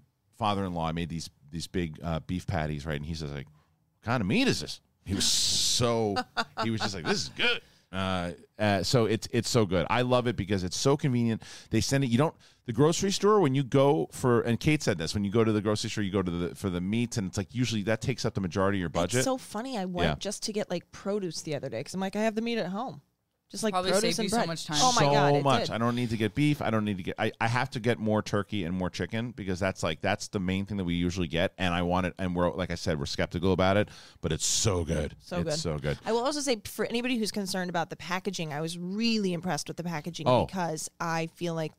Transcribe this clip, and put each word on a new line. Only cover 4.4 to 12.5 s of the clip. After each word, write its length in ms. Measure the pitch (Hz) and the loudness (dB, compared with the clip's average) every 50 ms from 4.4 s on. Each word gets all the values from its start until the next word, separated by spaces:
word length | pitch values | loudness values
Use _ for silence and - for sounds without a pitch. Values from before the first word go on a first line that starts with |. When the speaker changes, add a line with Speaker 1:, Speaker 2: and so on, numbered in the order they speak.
| 269 233 | 2 2
Speaker 1:
is 120 | 117 - | 0 0
this?" 200 | 71 67 - - _ _ _ _ - | -4 -8 -12 -14 _ _ _ _ -8
He 100 | - 101 | -4 -2
was 100 | 98 - | 0 0
so, 880 | - - - - - - - - - - - 120 120 117 117 113 104 98 - - - - - | 2 2 2 2 2 2 2 2 2 2 2 2 2 2 2 2 0 0 -2 -4 -4 -4 -4
Speaker 2:
<laughs> 240 | 226 - - - 220 | -4 -4 -4 -4 -2
Speaker 1:
he 60 | 113 | -2
was 100 | 113 - | -2 -2
just 140 | 214 - 196 | -2 -4 -4
like, 100 | - 151 | -4 -2
"This 180 | 165 208 - | -2 -2 -2
is 60 | - 131 | -2 -6
good." 300 | - - 196 240 233 - - _ _ _ _ _ | -4 0 0 0 0 -2 -4 _ _ _ _ _
Uh, 400 | - 95 95 95 92 90 87 87 78 - - - _ - | -4 -2 0 0 0 0 -2 -4 -6 -10 -14 -14 _ 0
uh, 240 | 107 104 101 95 | 2 2 4 2
so 240 | 87 - - 123 113 | 2 4 4 4 4
it's, 220 | 98 113 104 - - | 4 2 0 -2 -2
it's 180 | - 117 107 - | -2 0 0 2
so 160 | - 123 107 | 2 2 4
good. 220 | 82 92 87 - - | 4 2 2 2 2
I 140 | - 120 | 2 2
love 240 | 127 123 127 123 117 | 2 4 2 2 2
it 100 | 120 104 | 2 -2
because 280 | - 98 87 104 95 90 | -2 -2 -2 0 0 -2
it's 120 | 87 - | -2 -2
so 200 | - - 135 143 | 0 2 2 2
convenient. 460 | - - 139 120 120 117 113 110 - - - - - - - | 2 2 0 2 2 2 2 0 -2 -6 -12 -20 -20 -6 -2
They 100 | - 110 | 0 0
send 220 | - - 135 139 | 2 2 2 2
it. 60 | 139 120 | 2 4
You 100 | 117 117 | 4 4
don't, 160 | 151 165 - _ _ _ | 4 2 0 _ _ _